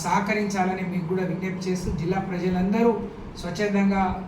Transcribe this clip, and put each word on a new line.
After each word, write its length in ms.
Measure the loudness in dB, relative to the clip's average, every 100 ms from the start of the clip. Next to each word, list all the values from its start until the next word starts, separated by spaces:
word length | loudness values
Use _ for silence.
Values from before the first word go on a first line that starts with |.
| 0
సహకరించాలని 800 | 2 2 0 0 0 0 0 -2
మీకు 140 | -4 -2
కూడా 120 | 0 0
విజ్ఞప్తి 360 | -2 -4 -4 -2
చేస్తూ, 180 | -2 -2 -2
జిల్లా 180 | 0 0 -2
ప్రజలందరూ 600 | -2 0 2 2 4 4 4 -2 -10 -12 -10
స్వచ్ఛందంగా 640 | -8 -2 0 2 4 4 2 -2